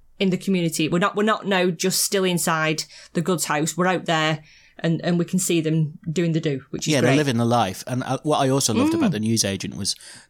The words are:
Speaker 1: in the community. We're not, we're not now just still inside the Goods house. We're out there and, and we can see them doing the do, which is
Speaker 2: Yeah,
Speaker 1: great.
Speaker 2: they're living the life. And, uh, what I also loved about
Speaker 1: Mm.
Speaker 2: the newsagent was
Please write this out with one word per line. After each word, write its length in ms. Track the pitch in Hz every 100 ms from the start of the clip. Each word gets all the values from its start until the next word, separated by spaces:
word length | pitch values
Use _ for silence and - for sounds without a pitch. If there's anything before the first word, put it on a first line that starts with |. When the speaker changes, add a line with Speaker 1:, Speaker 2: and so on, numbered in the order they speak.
| - -
Speaker 1:
in 120 | 196
the 60 | 185
community. 520 | 196 185 170 156 156
We're 100 | 175
not, 180 | 202 202
we're 60 |
not 240 | 214 214 196
now 240 | 190 180
just 320 | 165 185 -
still 220 | - 196
inside 600 | 190 175 - 160 156 156 - - -
the 80 | 175
Goods 240 | 165 170 -
house. 300 | 151 160 -
We're 100 | 180
out 180 | 185
there 380 | - 160 156 151 - - _ -
and, 220 | 165 165
and 140 | 175 175
we 60 |
can 140 | 170 185
see 220 | - 170
them 380 | 156 160 151 156 -
doing 220 | 151 170
the 80 | 160
do, 220 | 151 135 -
which 160 | - -
is 60 |
Speaker 2:
Yeah, 60 | 147
Speaker 1:
great. 80 | 120
Speaker 2:
they're 60 | 143
living 220 | 139 117
the 60 |
life. 380 | 117 120 98 92 -
And, 160 | 127
uh, 140 | - 135
what 160 | 151 147
I 100 | 135
also 220 | 139 -
loved 200 | 220 302
about 160 | 330 247
Speaker 1:
Mm. 20 |
Speaker 2:
the 80 | 113
newsagent 560 | 110 113 98 95 - 65
was 180 | 98 - - -